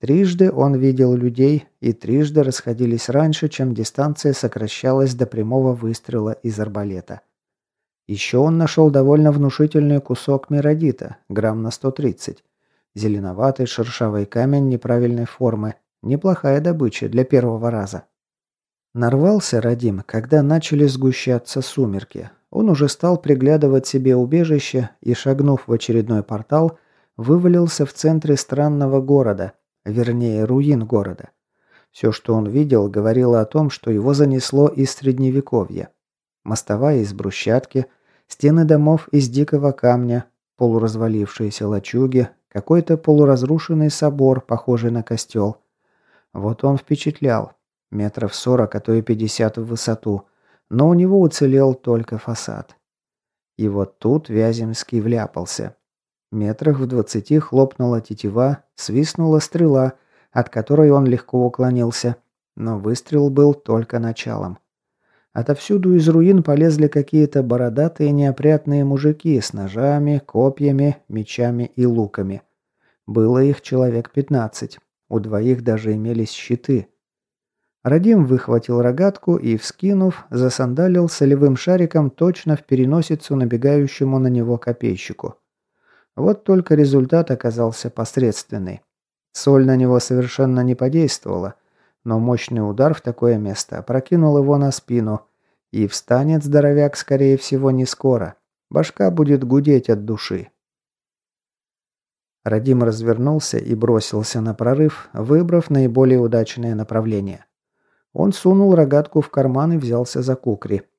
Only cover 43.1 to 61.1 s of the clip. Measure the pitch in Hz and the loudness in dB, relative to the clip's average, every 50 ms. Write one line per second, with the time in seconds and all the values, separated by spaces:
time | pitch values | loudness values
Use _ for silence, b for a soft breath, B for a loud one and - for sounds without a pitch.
43.1 | 151 147 147 139 135 120 123 131 156 160 - - 165 156 151 151 147 - 156 151 | 4 6 6 6 4 2 2 0 -2 -2 -2 -2 -2 0 0 0 0 0 -2 -2
44.1 | 143 143 135 135 131 131 - - 113 110 - - 123 117 113 120 117 117 110 - | 0 2 2 2 2 0 -2 -6 -8 -6 -2 -2 -2 0 0 -2 -4 -4 -4 -6
45.1 | 117 113 - _ - 113 98 104 110 _ _ _ _ _ _ _ _ _ _ _ | -8 -8 -8 _ -4 -2 -2 -2 -4 _ _ _ _ _ _ _ _ _ _ _
46.1 | _ _ _ _ _ 98 98 107 117 - - 139 139 135 - _ 151 143 - 151 | _ _ _ _ _ -6 -6 -6 -4 -2 0 0 0 0 -2 _ -4 -2 -2 -6
47.1 | 151 - 147 135 113 110 107 - _ _ _ _ _ _ _ _ - 104 104 104 | -6 -2 -2 0 0 0 -4 -6 _ _ _ _ _ _ _ _ -6 -4 -4 -4
48.1 | - - 113 98 - - - 123 127 123 113 104 - 104 - - 113 113 110 - | -4 -4 -8 -6 -6 -6 -2 0 2 2 0 0 -4 -8 -2 0 0 0 0 -2
49.1 | 117 107 110 107 - - 113 110 107 - 113 113 117 113 - - 110 110 - 110 | -2 -2 -2 -6 -4 -2 -2 -2 -2 -6 -10 -8 -8 -6 -4 -4 -6 -4 -4 -4
50.1 | 101 98 - _ _ _ _ _ _ _ _ _ - 120 143 160 175 175 180 185 | -4 -4 -6 _ _ _ _ _ _ _ _ _ 0 2 4 4 4 4 4 4
51.1 | 196 196 185 156 143 - 151 135 131 135 135 135 127 131 _ 123 117 113 113 - | 4 4 4 2 2 2 0 2 4 4 4 2 0 -2 _ -2 -2 -2 -2 -6
52.1 | 117 110 - - 117 - - - - - - _ _ _ _ _ _ _ _ _ | -10 -10 -8 -8 -10 -10 -10 -12 -12 -12 -14 _ _ _ _ _ _ _ _ _
53.1 | _ _ _ _ _ _ _ _ _ - 107 107 98 101 98 95 _ _ - 110 | _ _ _ _ _ _ _ _ _ -4 -4 -2 -2 -2 -4 -4 _ _ -2 0
54.1 | 135 156 156 - 113 107 110 113 113 117 113 110 113 - - - - 117 104 117 | 0 0 -2 -2 -2 0 0 0 0 -2 -4 -6 -8 -10 -10 -4 -4 -2 0 0
55.1 | 120 117 107 - _ - 90 - - - 110 98 107 _ _ _ _ _ _ _ | -2 -2 -4 -6 _ -10 -10 -10 -10 -10 -10 -12 -12 _ _ _ _ _ _ _
56.1 | _ _ _ _ - 107 104 104 110 - 151 156 147 135 131 127 127 123 104 - | _ _ _ _ -6 -4 -4 -4 -4 -2 0 0 0 0 -2 -2 -2 -2 -4 -2
57.1 | - 113 101 - 147 156 151 - - 131 135 131 - - 127 123 120 113 110 - | -4 -8 -2 0 0 0 0 2 2 2 2 2 0 -4 -2 -2 -2 -2 -4 -8
58.1 | 110 107 - 104 98 117 127 139 143 - _ _ _ - - - 101 127 151 151 | -14 -8 -8 -4 -2 0 0 0 -2 -4 _ _ _ -16 -10 -4 -2 -2 -2 -2
59.1 | - - 165 160 156 156 151 - - 170 170 160 139 131 131 131 127 b b b | -2 -2 0 2 2 2 0 -2 -2 2 2 4 4 4 2 0 -2 b b b
60.1 | b b b b b 127 120 - - 113 107 - 143 151 156 147 143 139 139 131 | b b b b b -4 -4 -2 -4 -8 -2 0 4 6 6 6 6 6 4 2